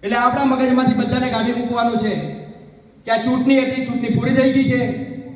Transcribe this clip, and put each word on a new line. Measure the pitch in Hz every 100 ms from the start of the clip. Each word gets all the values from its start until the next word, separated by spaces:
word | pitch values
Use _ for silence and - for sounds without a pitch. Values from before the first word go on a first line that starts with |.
એટલે | 202 240
આપણા | 240 269
મગજમાંથી | 277 262 254 254 254
બધાને | 214 - 254 254
કાઢી | 233 226
મૂકવાનું | 240 240 233 233 220
છે | 214 165 - - - - - - - -
કે | -
આ | 226
ચૂંટણી | 233 254 247 269
હતી, | 262 262 254
ચૂંટણી | 247 226
પૂરી | - 240
થઈ | 254 269
ગઈ | 269
છે. | 262 247 240 - - - -